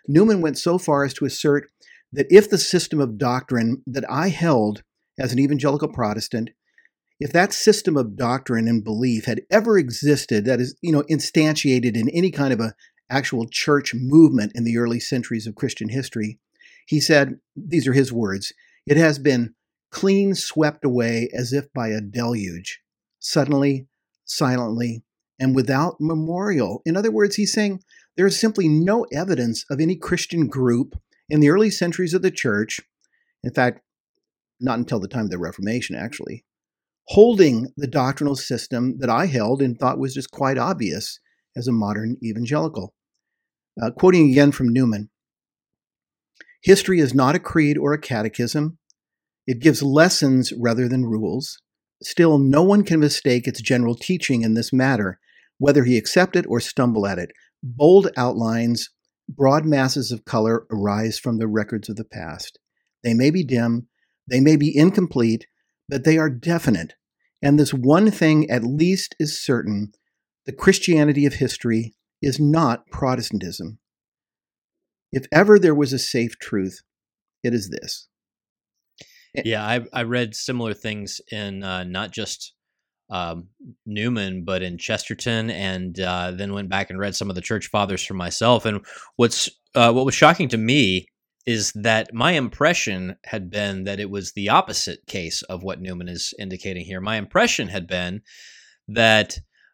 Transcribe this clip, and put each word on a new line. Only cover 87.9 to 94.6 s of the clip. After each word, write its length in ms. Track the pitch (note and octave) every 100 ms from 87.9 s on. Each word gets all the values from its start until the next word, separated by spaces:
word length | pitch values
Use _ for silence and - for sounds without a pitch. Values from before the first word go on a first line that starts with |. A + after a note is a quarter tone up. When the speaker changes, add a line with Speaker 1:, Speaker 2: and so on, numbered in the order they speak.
| F#2 -
Speaker 2:
for 80 |
myself. 520 | F#2 F2 - A#2 A#2 A2+
And 200 | G2+ - - - -
what's, 340 | A#2 - - _ _
uh, 180 | A#2+ A#2
what 140 | B2 C3
was 80 |
shocking 340 | - D#3 E3+ C#3
to 100 | A2+
me 480 | A2 D3 G2 F#2 - _ _ _ A#2+
is 240 | A2 G2
that 400 | G#2 A2+ A2 -
my 200 | A2+ D3+
impression 800 | E3 A#2+ - D3+ E3+ - F#2 F#2 - -
had 240 | A2 F2+
been 360 | G#2 G2+ F#2+ F#2+
that 140 | G2
it 120 | G2+
was 220 | G2+ F2
the 140 | G#2 G2+
opposite 560 | D#3